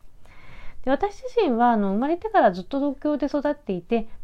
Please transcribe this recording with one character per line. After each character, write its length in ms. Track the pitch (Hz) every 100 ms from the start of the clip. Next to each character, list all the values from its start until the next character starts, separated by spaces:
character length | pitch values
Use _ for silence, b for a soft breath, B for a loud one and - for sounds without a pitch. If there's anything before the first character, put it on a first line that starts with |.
| - - B B B B B B
で、 80 | -
私 320 | 277 403 -
自 260 | 508 494 370
身 60 | 226
は、 160 | 240
あ 40 | 226
の、 120 | 202
生 100 | 196
ま 80 | 269
れ 100 | 349
て 140 | 440
か 100 | 392
ら 120 | 247
ず 80 | 180
っ 40 |
と 140 | 185 277
東 220 | 285 269
京 140 | 302 294
で 100 | 285
育 240 | 294 294
っ 60 | 302
て 160 | -
い 100 | 180
て、 240 | - 233 B B